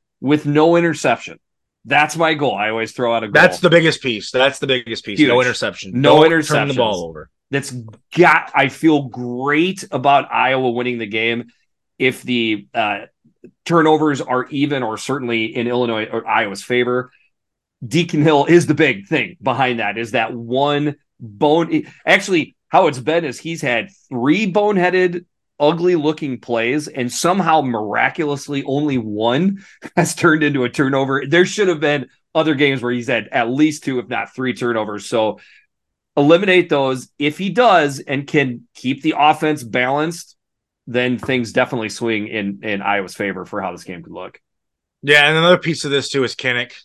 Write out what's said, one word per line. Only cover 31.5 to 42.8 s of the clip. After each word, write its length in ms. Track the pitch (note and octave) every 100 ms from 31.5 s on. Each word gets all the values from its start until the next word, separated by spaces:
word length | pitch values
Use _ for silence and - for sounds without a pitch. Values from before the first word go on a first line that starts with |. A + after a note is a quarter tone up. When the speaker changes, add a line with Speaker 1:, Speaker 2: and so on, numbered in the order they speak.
| G#3 F#3+
Speaker 1:
have 120 | D#3+
been 300 | D3+ D3 B2+ _ _
other 220 | D#3+ D#3 C3+
games 260 | C#3+ C3+
where 100 | A#2+
he's 160 | B2 A#2+
had 220 | A#2 G#2
at 200 | C3 A#2
least 340 | C3 D#3 D3
two, 160 | - B2+
if 100 | G#2+
not 260 | A2+ G#2+ -
three 180 | C3
turnovers. 520 | G#2+ A#2+ A2+ G#2+ G#2 -
So 340 | A#2 A2 G2+ _ _ _ _ _ _ _ -
eliminate 520 | C#3+ F3 G3 F3+ E3+
those. 400 | D3 C3+ C3 - -
If 200 | D3 D3
he 120 | G3
does 500 | F3+ B3 F3 D3 C#3
and 280 | - C#3 C#3
can 400 | D3+ C3+ A#2+ _
keep 280 | - B2+ C3
the 140 | D#3 D3
offense 460 | D3+ D3+ D#3 D3+
balanced, 720 | A#2 B2+ B2+ C#3+ D#3+ E3+ - _ _ _ _ _ -
then 300 | A#2+ B2+ A#2
things 360 | - B2+ A2
definitely 360 | B2 B2+ B2+ G#2+
swing 380 | - A#2 A2 G#2
in, 320 | A2 G2+ G2
in 200 | A2 G2+